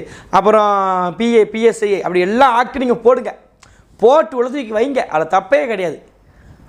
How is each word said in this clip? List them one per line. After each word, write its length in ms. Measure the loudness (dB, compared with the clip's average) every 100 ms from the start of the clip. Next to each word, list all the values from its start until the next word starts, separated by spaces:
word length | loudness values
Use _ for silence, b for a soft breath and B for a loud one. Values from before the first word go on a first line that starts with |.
| B B B
அப்புறம் 880 | 0 4 4 2 0 0 -2 -4 -2
பி 120 | 0
ஏ, 100 | 2 2
பி 160 | 0
எஸ் 220 | 0 0
ஐ, 180 | -2 -2
அப்படி 180 | -2 -2
எல்லா 280 | 0 2 2
ஆக்டும் 300 | 2 -2 -4
நீங்க 100 | -4
போடுங்க, 420 | 0 2 2 0 -12 _ _ b b b 0
போட்டு 400 | 2 4 2 -4
உள்ள 140 | -4
தூக்கி 220 | -6 -6
வைங்க, 340 | -4 -2 -2 -2
அதுல 320 | -4 0 -2
தப்பே 240 | 0 -2 -2
கிடையாது. 320 | -4 -6 -8 -16 _ b b b b